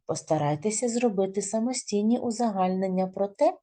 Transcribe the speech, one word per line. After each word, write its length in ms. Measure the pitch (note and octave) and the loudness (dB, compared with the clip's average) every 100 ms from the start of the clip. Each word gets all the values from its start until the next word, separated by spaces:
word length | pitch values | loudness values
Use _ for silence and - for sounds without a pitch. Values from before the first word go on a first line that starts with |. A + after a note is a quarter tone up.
| - | -8
постарайтеся 840 | D#3+ - D#3 D3 D3+ G#3+ G#3+ B3 | -6 -2 0 2 0 -2 -2 -2
зробити 540 | A#3 A#3+ G3 F#3+ G3+ | 0 0 0 0 -2
самостійні 760 | G3+ A3 A#3+ B3+ - G#3 G#3+ A#3+ | -4 -2 -2 -4 -2 0 2 2
узагальнення 880 | B3 A3 A#3 F#3+ F#3 F#3 F#3+ F#3 F#3 | 0 -2 -2 2 0 2 0 0 -2
про 220 | F#3+ G3+ | -2 -4
те, 300 | G3+ D4+ F#4 | 2 2 2